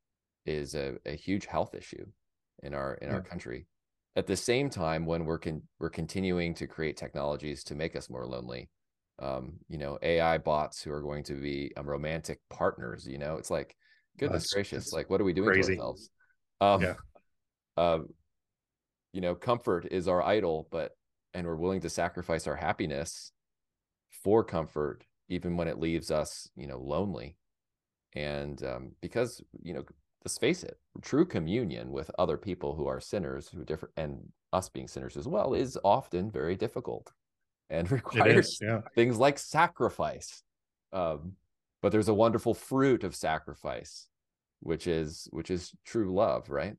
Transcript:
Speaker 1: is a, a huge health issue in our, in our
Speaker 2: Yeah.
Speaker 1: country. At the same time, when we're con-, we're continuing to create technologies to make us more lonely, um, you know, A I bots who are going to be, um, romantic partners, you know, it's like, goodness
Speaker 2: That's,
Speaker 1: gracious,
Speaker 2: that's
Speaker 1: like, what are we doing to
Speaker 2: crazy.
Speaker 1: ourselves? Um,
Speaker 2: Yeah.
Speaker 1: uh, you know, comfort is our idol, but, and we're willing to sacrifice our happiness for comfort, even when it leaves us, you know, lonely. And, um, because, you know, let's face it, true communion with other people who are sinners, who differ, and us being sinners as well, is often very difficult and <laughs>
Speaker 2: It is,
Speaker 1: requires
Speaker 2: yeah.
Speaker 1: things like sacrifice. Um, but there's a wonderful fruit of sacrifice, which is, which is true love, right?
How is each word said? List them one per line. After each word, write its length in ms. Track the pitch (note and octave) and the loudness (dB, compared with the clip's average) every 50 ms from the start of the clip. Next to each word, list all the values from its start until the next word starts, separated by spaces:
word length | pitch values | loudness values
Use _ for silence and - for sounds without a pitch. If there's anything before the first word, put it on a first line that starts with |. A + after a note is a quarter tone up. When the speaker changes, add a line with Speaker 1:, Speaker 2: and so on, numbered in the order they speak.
| _ _ _ _ _ _ _ _ _ | _ _ _ _ _ _ _ _ _
Speaker 1:
is 280 | - D#2 D2+ D2 C2 D2 | -4 -4 -2 -4 -4 -4
a, 220 | D2 C#2 C#2 B1 - - | -4 -4 -4 -6 -8 -8
a 80 | - D2+ | -8 -8
huge 320 | D#2+ - - F#2+ G#2 - | -6 -2 -2 -2 -2 -2
health 280 | - - D#2 F#2+ - - | -2 -2 -2 -2 -2 -4
issue 320 | - - - - - - G2 - _ _ _ _ _ _ _ _ - - | -10 -14 -14 -14 -14 -14 -16 -18 _ _ _ _ _ _ _ _ -16 -12
in 100 | C#2+ C#2+ | -8 -6
our, 220 | C#2 C2+ C2+ - | -4 -4 -4 -6
in 160 | - - C#2+ | -6 -6 -4
our 60 | C#2 | -4
Speaker 2:
Yeah. 40 | B1+ | -4
Speaker 1:
country. 460 | - - F2 - - A#1 A#1+ C2 D#2+ - _ _ _ _ _ _ _ _ _ | -6 -8 -10 -12 -10 -10 -10 -10 -12 -16 _ _ _ _ _ _ _ _ _
At 100 | - F2+ | -2 0
the 100 | F#2+ F#2+ | 0 0
same 340 | F2+ - - A#2+ B2+ C#3+ C3+ | 0 2 2 2 2 2 0
time, 340 | A#2+ G2+ E2+ D#2+ D#2+ D#2+ E2 | -2 -2 0 0 0 0 0
when 200 | D#2+ E2 E2 E2 | 0 0 0 0
we're 140 | D#2 E2 D#2+ | 0 -2 -2
con-, 240 | - E2+ D#2 D2 - - _ _ | -2 -4 -6 -6 -8 -14 _ _
we're 120 | - D#2+ | -6 -6
continuing 640 | - - E2 D#2+ - G2 F#2+ F#2 F#2 F2 E2+ E2+ D#2+ | -4 -4 -6 -4 -2 -2 0 2 2 2 2 0 -2
to 120 | - D2 | -4 -6
create 300 | C2+ - - D#2+ D2+ C#2+ | -8 -6 -4 -4 -4 -4
technologies 680 | - - - - D2 C#2 C#2+ D2 C#2+ D2+ D2+ D2 C#2+ - | -4 -8 -8 -6 -4 -2 -2 -2 -2 -4 -6 -8 -8 -8
to 100 | - C#2+ | -8 -6
make 200 | C#2+ D#2+ E2 - | -4 -4 -4 -4
us 140 | C#2+ - - | -6 -8 -8
more 180 | B1+ B1 B1 | -8 -8 -8
lonely, 440 | B1 B1+ B1 B1 A#1+ B1 B1 B1+ - _ _ _ _ _ _ _ _ _ - | -6 -8 -8 -8 -8 -8 -10 -10 -14 _ _ _ _ _ _ _ _ _ -8
um, 380 | C2 C#2 C2 C2 B1+ C#2 E2+ - - - | -6 -4 -4 -4 -6 -8 -12 -16 -12 -10
you 80 | D#2+ | -8
know, 220 | D2+ C#2+ C#2+ C#2+ - - | -6 -4 -6 -4 -2 2
A 180 | D#2+ E2+ E2 | 4 4 6
I 180 | E2 E2 E2 D#2 | 6 6 4 4
bots 440 | - D#2+ D#2 D2+ D2+ C#2 - - - | 4 2 2 2 2 0 -4 -8 -8
who 80 | D#2 | -6
are 120 | D2 D2 C#2+ | -6 -4 -4
going 200 | D2 D2 D2 C#2 | -4 -6 -6 -6
to 100 | - D2 | -6 -8
be, 380 | C#2 C#2 C#2+ C#2 C#2 C#2+ - - | -6 -4 -4 -4 -4 -4 -6 -6
um, 100 | - C#2+ | -8 -4
romantic 540 | C#2+ C#2+ C#2+ D2 D2+ D#2+ E2 D2+ - D#2 - _ _ | -4 -4 -2 -2 -2 -4 -4 -4 -6 -10 -10 _ _
partners, 580 | - - F2 - - - - A#1+ - - - | -4 0 0 0 0 -2 -6 -8 -10 -10 -10
you 120 | - C2 C#2+ | -10 -8 -6
know, 180 | C#2+ D2 D#2+ | -4 -4 -4
it's 140 | B1 A1+ - | -6 -4 -2
like, 260 | F2+ D#2 C#2 - - _ _ _ _ _ _ _ _ - | -2 -2 -4 -6 -12 _ _ _ _ _ _ _ _ -4
goodness 260 | C3+ D3 F#2 E2 D#2+ | -2 0 0 0 0
Speaker 2:
That's, 100 | - - | 0 0
Speaker 1:
gracious, 300 | G2+ G2 - - C2+ - | -2 -2 -2 -4 -6 -6
Speaker 2:
that's 80 | - - | -4 -4
Speaker 1:
like, 180 | D#2+ - - | -4 0 2
what 100 | F#2+ F#2+ | 2 4
are 40 | G#2 | 4
we 100 | F#2+ E2+ | 4 4
doing 140 | F#2 G2 A2 | 4 4 6
to 40 | F#2+ | 6
Speaker 2:
crazy. 220 | F#2+ F#2+ F#2+ F#2 | 6 6 4 2
Speaker 1:
ourselves? 360 | - A#1 B1 B1 - - - _ _ _ _ _ _ _ _ _ _ | 0 -2 -6 -6 -8 -14 -20 _ _ _ _ _ _ _ _ _ _
Um, 220 | G2+ G2+ G2+ F#2+ F2+ | 6 6 8 6 4
Speaker 2:
Yeah. 120 | F2+ E2+ - - - _ - _ _ _ _ _ _ _ _ _ _ _ | 2 0 -4 -10 -18 _ -20 _ _ _ _ _ _ _ _ _ _ _
Speaker 1:
uh, 220 | E2 E2+ E2+ E2 E2 C#2+ - - _ _ _ _ _ _ _ _ _ _ _ _ _ _ _ _ _ _ _ - | 2 4 4 4 2 0 -4 -14 _ _ _ _ _ _ _ _ _ _ _ _ _ _ _ _ _ _ _ -6
you 80 | F#2 | -2
know, 140 | F2+ F2 F2 | 0 0 -2
comfort 520 | F2+ - A#2+ A#2+ A#2+ - A#2+ F#2+ E2+ F2 - | 0 0 0 0 2 2 2 0 0 0 0
is 180 | - F#2 E2+ F#2 | -2 0 2 4
our 140 | F2+ F2+ E2+ | 4 4 4
idol, 440 | E2+ G2+ A2 G2 E2+ D#2+ D#2+ D#2 - | 4 4 4 4 2 0 -2 -4 -4
but, 260 | - E2 D2+ - - _ _ _ _ _ _ _ - | -6 -6 -6 -6 -8 _ _ _ _ _ _ _ -8
and 120 | F2+ F2 | -6 -4
we're 100 | E2+ E2 | -4 -2
willing 260 | D#2 E2+ F#2 F#2+ F#2 D#2+ | 0 0 0 0 0 -2
to 80 | E2 | -2
sacrifice 560 | - - E2+ F2 - F2+ F2 - E2 D#2+ - | -2 0 -2 0 -2 -4 -2 -2 -2 -2 0
our 100 | D#2+ C#2+ | -2 -4
happiness 760 | D2 F#2 D#2+ G#2+ - G#2 D#2+ C#2 C#2 D#2 - - - - - - _ _ _ _ _ _ _ _ _ _ _ _ _ _ _ - - - | -2 -2 -2 0 0 -2 -2 -2 -4 -4 -6 -8 -12 -16 -18 -20 _ _ _ _ _ _ _ _ _ _ _ _ _ _ _ -20 -4 2
for 180 | F#2+ G#2 A#2 G2+ | 4 4 4 4
comfort, 640 | - - E2 D#2 D2+ - D2+ D2+ C#2+ - - _ _ _ _ _ - | 2 0 -2 -2 -2 -2 -2 -2 -2 -4 -8 _ _ _ _ _ -6
even 280 | F2+ F2 E2+ F2+ E2+ | -4 -2 -2 -2 0
when 120 | F2 E2+ E2 | 0 0 -2
it 100 | C2 G#1 | -2 0
leaves 320 | D#2+ E2 E2 D#2+ D2+ - | 0 0 0 0 0 0
us, 380 | D#2+ D2+ D2 - - - - - _ | 0 0 0 -2 -6 -10 -14 -16 _
you 100 | - C2+ | -14 -12
know, 120 | C#2+ C2+ B1 | -10 -10 -8
lonely. 580 | B1+ C#2 C#2+ E2 - G3+ E2 A1+ A#1+ C#2+ D#2+ _ _ _ _ _ _ _ _ _ _ _ _ _ _ _ - | -4 -2 0 0 0 0 -2 -6 -8 -12 -14 _ _ _ _ _ _ _ _ _ _ _ _ _ _ _ -8
And, 480 | D2 D2 D2 D2 C#2+ C#2+ D2 C#2+ C2+ - | -6 -4 -4 -4 -4 -4 -6 -6 -6 -6
um, 300 | C2 B1 B1+ C2 - - _ - | -6 -6 -8 -10 -12 -12 _ -12
because, 400 | F2 - A2+ B2 A#2 - - - - - - | -6 -2 -2 -2 -2 -4 -10 -18 -20 -20 -14
you 140 | - E2 E2+ | -12 -10 -8
know, 100 | C2+ D2+ - - _ _ _ _ _ - | -8 -10 -12 -16 _ _ _ _ _ -10
let's 140 | - - - | -8 -2 0
face 260 | - C3+ F#3 - - | 2 2 2 0 -4
it, 140 | - - - _ _ - - - | -10 -14 -16 _ _ -18 -16 -4
true 220 | - - C#3+ F3 | 2 4 4 4
communion 680 | - - G2+ D#2+ D#2 F#2+ B2+ A#2+ F2 C2 A1+ A#1 C2 C#2 | 4 2 0 0 2 2 0 0 0 -2 -4 -6 -6 -6
with 180 | C2+ D2+ - - - | -6 -6 -4 0 2
other 180 | F#2 E2 D2+ | 2 2 2
people 380 | C#2+ - G2+ F2+ F2+ - C#2+ C#2+ | 0 -2 -4 -4 -2 -2 -4 -2
who 120 | D#2 D2 | -2 -2
are 140 | C2+ C2 C2+ | -2 -2 -4
sinners, 480 | - - - G#2 E2+ C#2 C2 C#2 D2 - | -4 -4 -4 -2 -2 -2 -4 -6 -8 -10
who 160 | - F2 D2+ | -12 -12 -6
differ, 280 | - D#2 D#2+ - - _ | -6 -6 -6 -6 -8 _
and 220 | - D#2 D2 C#2+ - - - - _ _ _ - | -6 -4 -4 -6 -8 -12 -16 -20 _ _ _ -2
us 160 | F#2 F2+ - | -2 -2 -2
being 200 | - C2 B1+ B1 | -6 -10 -10 -10
sinners 280 | - C2+ C2 B1 - | -10 -10 -10 -8 -8
as 120 | C#2+ D2 B2 | -8 -6 -2
well, 240 | F3 G#3 - C#3 A#2+ | 0 0 2 2 2
is 260 | F2+ C3+ B2 - - - | 0 0 -2 -2 2 4
often 460 | G2 G#2 C3 - - - F2 F#2+ A2 | 6 6 4 2 0 -2 -2 -2 -2
very 260 | G#2 C2 C#2+ E2 F#2+ | -2 -2 0 0 0
difficult 560 | F#2 G#2+ A2 - - - - A#1 A1 - - - _ _ _ _ _ _ _ _ _ _ - | 0 -2 -4 -4 -6 -6 -6 -8 -8 -10 -16 -20 _ _ _ _ _ _ _ _ _ _ -4
and 160 | - E2 E2+ | -2 0 0
<laughs> 40 | F2+ | 2
Speaker 2:
It 20 | C3+ | 0
is, 0 | |
Speaker 1:
requires 640 | B2 - - - A2+ G2+ A2 A#2 B2 - - - - G#2 | 0 0 0 2 6 8 10 10 8 8 6 0 -4 -2
Speaker 2:
yeah. 180 | G#2+ A2+ G#2+ - - - | 0 0 0 -2 2 4
Speaker 1:
things 240 | A#2 A#2 B2 A#2+ G#2+ | 6 6 6 6 6
like 200 | B2+ C#3+ C#3+ - | 6 6 6 4
sacrifice. 1040 | - - - D3+ E3+ E3 - - A#2+ G#2+ - - D#2+ D2+ C2 C#2 - - - - - _ _ _ _ _ _ _ _ _ - | -2 0 4 4 4 4 4 2 0 0 2 0 -2 -2 -2 -6 -10 -14 -16 -18 -20 _ _ _ _ _ _ _ _ _ -4
Um, 420 | F#2+ F2 E2 D#2 D2 D#2 F2+ F#2+ - _ _ _ _ _ _ _ _ - | -2 0 0 0 -2 -6 -10 -12 -14 _ _ _ _ _ _ _ _ 2
but 100 | G2+ F2+ | 4 4
there's 160 | G#2+ G#2 G#2+ | 6 6 6
a 60 | G#2+ | 6
wonderful 400 | G2 A2+ A#2 G#2+ A2 - A#2+ G#2 | 6 6 6 6 4 2 2 0
fruit 500 | - - - C3 C3+ C3+ C#3 B2+ - - | 0 -2 0 2 4 6 6 6 4 2
of 100 | F2+ - | -2 -4
sacrifice, 920 | - - D#2+ D#2+ D#2 - - D2+ - - D2 B1 A#1+ - - - - - _ _ _ _ _ _ _ _ _ _ _ | -2 0 0 0 0 -2 -6 -12 -8 -8 -6 -6 -6 -8 -12 -16 -18 -20 _ _ _ _ _ _ _ _ _ _ _
which 260 | - - E2 D#2 - | -4 -2 -2 -2 0
is, 420 | F2+ E2 D#2+ D#2+ D2+ F2 - - - | 0 0 2 0 -2 -4 -10 -12 -10
which 200 | - D#2+ D#2+ - | -8 -8 -4 -4
is 220 | F#2 F2 F2+ - - - _ | -4 -4 -4 -8 -14 -20 _
true 280 | - - A2+ G#2+ F#2 F#2 | -4 -2 0 0 2 4
love, 360 | F#2+ A2 F#2 C2 A#1+ - - | 4 4 4 4 0 -2 -2
right? 280 | C#2 C#2 D#2 G2 B2 | -2 -2 -2 -4 -6